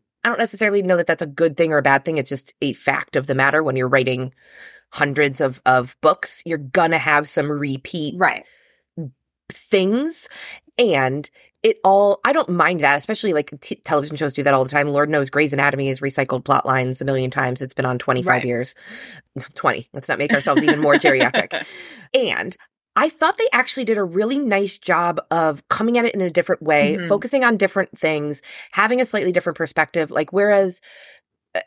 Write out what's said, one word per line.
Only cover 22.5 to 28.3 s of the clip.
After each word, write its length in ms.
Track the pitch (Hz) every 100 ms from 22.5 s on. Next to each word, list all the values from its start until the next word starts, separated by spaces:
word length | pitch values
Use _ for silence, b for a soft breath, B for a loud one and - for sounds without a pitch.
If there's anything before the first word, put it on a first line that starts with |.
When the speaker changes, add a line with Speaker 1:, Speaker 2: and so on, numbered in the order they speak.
| - b _ _ -
Speaker 1:
I 140 | 302
thought 280 | - 320 392
they 120 | 466
actually 320 | 240 254 -
did 140 | 226 214
a 60 |
really 360 | 185 175 214 277
nice 380 | 269 196 202 -
job 420 | - 170 175 165 -
of 380 | 165 160 147 -
coming 300 | - 220 240
at 80 | 233
it 100 | 196
in 60 |
a 80 | 180
different 320 | 160 165 175
way, 340 | 156 147 143 196
Speaker 2:
Mm-hmm. 120 | 175
Speaker 1:
focusing 340 | 202 240 277
on 140 | 247 214
different 400 | 196 196 185 -
things, 440 | 160 156 147